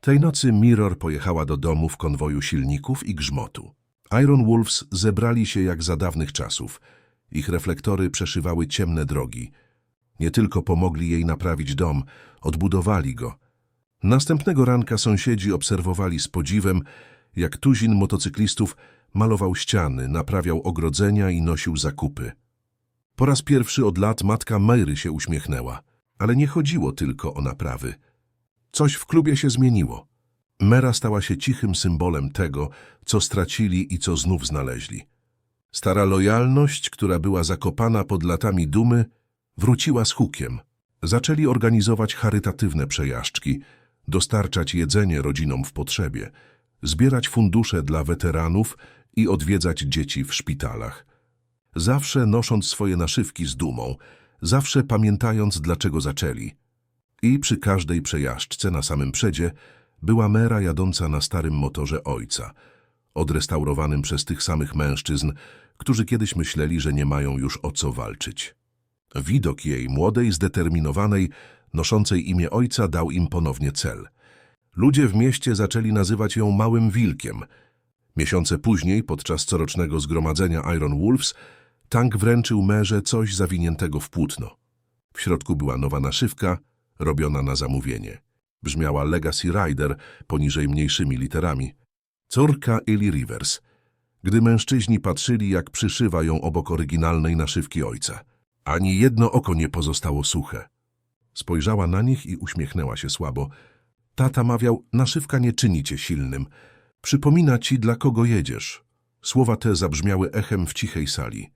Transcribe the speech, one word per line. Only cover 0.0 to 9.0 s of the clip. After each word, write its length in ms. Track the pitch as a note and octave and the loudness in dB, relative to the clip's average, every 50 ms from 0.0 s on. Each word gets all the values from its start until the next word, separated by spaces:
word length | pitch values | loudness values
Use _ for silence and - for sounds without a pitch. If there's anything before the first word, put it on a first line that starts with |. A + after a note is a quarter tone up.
Tej 200 | - - C#3 C#3+ | 4 6 6 6
nocy 320 | D3+ E3 C#3+ - - C3 A2 | 6 4 2 2 2 4 6
Mirror 460 | G#2 G#2+ A#2+ A#2+ G#2 G#2+ G2 F2 - | 6 8 6 6 6 4 0 0 -2
pojechała 460 | - E2 D2+ D2 C#2+ F#2+ F2 D#2+ D#2 | -4 -4 -4 -2 -2 -2 -2 0 0
do 120 | C#2+ D2+ | -2 -2
domu 320 | C#2+ C2+ E2+ D#2+ D#2 D#2+ D#2 | -2 0 0 2 2 2 0
w 80 | - | -2
konwoju 460 | - - D#2+ C#2+ C#2 D2+ D2+ D2 C#2+ C#2+ | -2 -2 -2 -2 -2 -2 -2 -2 -2 -4
silników 640 | - - D2 - C3+ - - C#3 - C3 C3+ - | -2 -2 -2 0 0 -2 -4 -2 -4 -6 -6 -4
i 80 | - G2+ | -8 -6
grzmotu. 560 | D#2 D2 C2+ C#2 - - - _ - - - _ _ _ _ _ _ _ _ G2+ A#2 C#3 | -6 -4 -4 -4 -6 -6 -8 _ -16 -18 -18 _ _ _ _ _ _ _ _ 2 4 6
Iron 240 | C#3 C#3+ C3+ A#2+ | 6 6 6 6
Wolves 380 | G#2+ A#2 A2+ A2+ - - - - - | 6 6 4 4 2 -2 -6 -6 -6
zebrali 560 | - F#2+ F#2 A2 G2+ F2+ A2 A#2 A#2 A#2 A2 | -4 0 2 2 2 2 2 2 2 2 0
się 160 | - - G#2 F#2 | 0 0 0 0
jak 200 | F#2 F2 D#2+ D#2+ | 0 0 -2 -2
za 140 | E2 F2 | -2 -2
dawnych 360 | D2+ E2+ F2 D#2+ D#2+ D#2 C#2+ - | 0 -2 -2 -2 -2 -4 -4 -4
czasów. 480 | - C2+ A1 - - B1 A1 - - _ _ _ _ _ _ _ _ _ _ - | -8 -6 -6 -6 -8 -8 -10 -12 -16 _ _ _ _ _ _ _ _ _ _ -6
Ich 160 | D#2 D2 - | -6 -4 -2
reflektory 640 | E2 F2 - F#2 E2+ - - G#2+ G2 F#2 F#2 F2+ | -2 -2 -2 -4 -6 -4 -2 -2 0 2 0 0
przeszywały 560 | - - G2 F2 - F#2+ D2+ F2 E2+ E2 E2 | 0 -2 -4 -2 -2 -4 -2 -2 0 -2 -2
ciemne 380 | C#2+ - - G2+ E2+ E2 D#2+ | -2 -2 -2 0 0 0 0